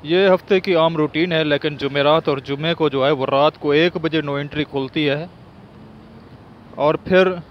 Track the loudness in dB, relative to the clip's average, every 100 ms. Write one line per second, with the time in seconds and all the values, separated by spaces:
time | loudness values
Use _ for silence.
0 | 0 2 4 2 2 0 2 2 2 0
1 | -2 0 0 0 0 0 -2 -4 -4 0
2 | 2 2 0 -4 -4 -6 -4 0 0 2
3 | 0 0 0 2 2 0 0 2 2 0
4 | -4 -4 -4 -6 -6 -6 -6 -6 -6 -4
5 | -2 -2 -6 -16 -20 -20 -20 -20 -20 -20
6 | -20 -20 -20 -20 -20 -20 -20 -4 -2 -2
7 | 2 2 2 0 -12